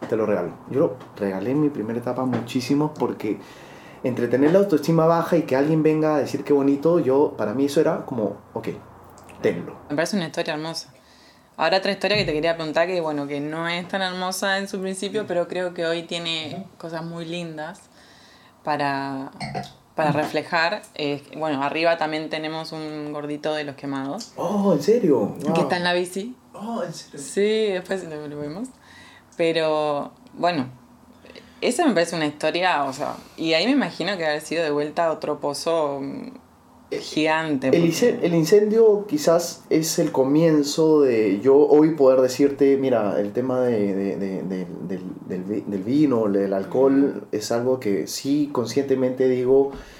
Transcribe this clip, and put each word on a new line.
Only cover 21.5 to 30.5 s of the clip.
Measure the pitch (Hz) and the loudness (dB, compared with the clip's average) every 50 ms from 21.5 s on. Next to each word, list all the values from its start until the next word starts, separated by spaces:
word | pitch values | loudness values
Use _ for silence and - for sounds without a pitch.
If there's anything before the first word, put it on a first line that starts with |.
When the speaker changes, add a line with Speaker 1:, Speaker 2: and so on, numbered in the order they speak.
| 143 131 139 | -2 -2 -2
Speaker 2:
arriba | 143 139 156 165 170 165 | -2 -2 0 2 2 2
también | 165 156 156 156 156 160 151 | 2 0 -2 -4 -4 -6 -6
tenemos | 156 156 156 156 160 160 160 160 160 | -6 -6 -6 -6 -8 -8 -8 -10 -10
un | 160 156 151 151 151 147 147 147 | -10 -10 -10 -10 -10 -10 -10 -10
gordito | 147 147 147 147 147 147 156 151 | -8 -8 -8 -8 -6 -4 -4 -4
de | 151 151 | -4 -6
los | 147 131 | -8 -10
quemados. | - - 143 139 135 135 139 151 220 233 - - | -10 -8 -8 -6 -6 -6 -6 -8 -10 -10 -12 -10
Speaker 1:
Oh, | - - 180 208 202 196 202 170 | -8 -6 -2 0 2 2 2 2
¿en | 139 - | 2 4
serio? | 196 220 240 214 160 135 113 104 - - - | 4 4 4 6 4 4 4 2 0 -4 -6
Speaker 2:
Que | - 147 | -4 -2
Speaker 1:
Wow. | 160 165 170 | 0 0 0
Speaker 2:
está | - 185 | 0 0
en | 175 175 | 0 0
la | 180 175 | 0 0
bici. | 180 185 175 - 196 196 247 247 - _ _ - | 0 -2 -4 -6 -8 -8 -8 -12 -16 _ _ -18
Speaker 1:
Oh, | - 202 226 233 220 175 | -14 -10 -8 -8 -6 -8
¿en | 175 160 | -8 -10
serio? | - - - - 147 | -12 -16 -16 -16 -14
Speaker 2:
Sí, | 139 - - 196 202 214 220 220 220 208 190 | -12 -8 -2 0 0 2 2 0 0 0 -2
después | 180 180 - 196 190 175 | -4 -4 -6 -6 -6 -6
lo | 165 156 151 151 147 147 147 | -8 -10 -10 -10 -10 -10 -8
vemos. | 147 147 151 190 254 262 - - - - - - - - - - - _ - | -8 -8 -8 -8 -10 -12 -14 -18 -20 -20 -20 -20 -20 -20 -20 -20 -20 _ -4
Pero, | - 170 165 160 160 160 156 156 151 151 151 147 143 156 - - - - - - | -2 0 0 2 0 0 0 0 0 0 -2 -2 -4 -6 -8 -12 -20 -20 -20 -8
bueno, | - - 175 | -2 -2 0